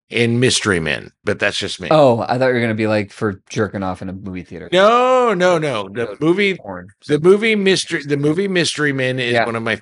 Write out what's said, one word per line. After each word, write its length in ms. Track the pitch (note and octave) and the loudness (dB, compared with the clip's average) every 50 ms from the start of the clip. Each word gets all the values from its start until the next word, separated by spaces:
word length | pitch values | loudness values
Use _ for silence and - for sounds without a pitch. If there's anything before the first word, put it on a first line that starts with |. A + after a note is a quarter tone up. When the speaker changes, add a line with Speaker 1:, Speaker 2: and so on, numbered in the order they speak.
| _ _ | _ _
Speaker 1:
in 280 | - A2+ A#2+ A#2 A#2 A#2+ | -2 0 0 2 2 2
Mystery 400 | C3 B2 - - - G#2+ F#2+ E2+ | 2 2 2 2 2 2 2 2
Men, 320 | D#2+ D2+ C2+ A1+ G1+ - _ _ _ | 0 -2 -4 -4 -6 -12 _ _ _
but 160 | G#2 G2+ G2 | -4 -2 0
that's 180 | - G2+ - - | -2 -2 -2 -2
just 240 | G#2 F#2+ - - | -6 -8 -8 -8
me. 60 | F2+ D2+ | -2 0
Speaker 2:
Oh, 340 | D#3 D#3 C#3+ C3 A#2 A2+ G2 - | 4 4 6 4 4 2 0 -2
I 80 | A#2+ B2 | -2 0
thought 120 | C3 B2+ | 0 0
you 40 | B2+ | 0
were 80 | A#2+ | 0
gonna 140 | A#2 A#2 G#2+ | 0 -2 -2
be 100 | G#2+ A2 | -2 0
like, 260 | G#2+ G#2+ G#2+ G#2 G2+ | 0 0 -2 -2 -4
for 300 | - - A2+ G#2+ F#2+ F#2 _ _ | -8 -6 -4 -4 -4 -6 _ _
jerking 320 | - B2 G#2+ F#2+ - G2+ | -4 -4 -4 -2 -2 -6
off 220 | F#2+ F#2 F#2 - G2 | -6 -6 -6 -8 -10
in 60 | F#2+ | -12
a 40 | F#2 | -12
movie 300 | F#2+ G2+ G2 F#2 F#2 E2+ | -12 -12 -12 -12 -12 -12
theater. 260 | - F#2 E2 E2 F2 | -12 -14 -16 -10 -2
Speaker 1:
No, 600 | E3+ F3+ G3 G#3+ A#3 A#3+ B3 B3+ B3+ B3+ B3 A#3 G3+ | 2 4 4 4 4 4 2 2 2 2 2 2 2
no, 240 | F3 F3+ F#3 F3 E3 | 2 2 2 2 2
no. 280 | D#3 D3 B2 G#2+ G2 | 0 -2 -2 -4 -6
The 80 | F#2+ G2+ A#2+ | -6 -6 -6
Speaker 2:
That 80 | A#2 G#2+ | -6 -6
was 80 | G2+ - | -6 -2
Speaker 1:
movie, 360 | D3 D#3+ F3+ G3 G3+ G3 F#3 | 0 2 2 2 2 0 -2
Speaker 2:
porn. 340 | - - G2+ F#2+ F2+ F2+ G2 - _ _ - | -4 -8 -12 -14 -14 -14 -16 -20 _ _ -2
Speaker 1:
the 120 | D3 D3 | -2 2
movie 360 | D#3 F3+ G3 G3+ A3 A3+ A3 | 6 6 4 6 4 0 0
Mystery, 480 | G#3 F#3+ F#3+ F#3 - - - E3+ D#3 C#3 | 2 2 2 2 2 0 -4 -6 -8 -4
the 120 | C#3+ D3 C#3 | -4 -2 0
movie 300 | C#3+ D3+ D#3 F3 G3+ G3 | 0 0 0 0 -2 0
Mystery 460 | F#3 F3 D#3+ C3+ - - D3+ D3 C3+ | 0 0 0 0 -2 -2 -2 -2 0
Men 260 | C3 C3 B2+ B2+ C3 | 0 -2 -2 -2 -2
is 140 | B2 A#2+ A#2+ | -2 0 0
Speaker 2:
Yeah. 120 | A#2 A2+ A#2 | 0 0 0
Speaker 1:
one 80 | A2+ | -2
of 80 | A2+ A2+ | -4 -2
my 140 | A#2 G#2+ G#2 | -2 -4 -4